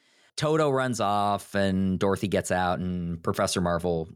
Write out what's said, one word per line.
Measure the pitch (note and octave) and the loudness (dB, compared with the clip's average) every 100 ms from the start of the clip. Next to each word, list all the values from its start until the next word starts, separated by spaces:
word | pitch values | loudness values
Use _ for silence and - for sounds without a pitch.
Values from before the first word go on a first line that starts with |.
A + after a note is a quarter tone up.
| _ _ _ - | _ _ _ -4
Toto | D#3 D#3 D3+ | 0 2 2
runs | C3 B2+ A2+ | 2 0 0
off | G2+ G#2 G2+ G2+ - | 0 2 2 0 -2
and | G2+ G2 F#2+ F#2+ F#2 | 0 2 2 0 0
Dorothy | G2 F#2+ G2 | 0 0 0
gets | F#2+ - | 0 0
out | F2+ F2+ E2+ | 0 0 0
and | F2+ F2+ E2+ E2 | -2 -4 -4 -6
Professor | F#2 G2 G2 - | -4 -2 0 0
Marvel | F2 E2+ F2+ E2+ D#2+ | 0 0 0 -2 -4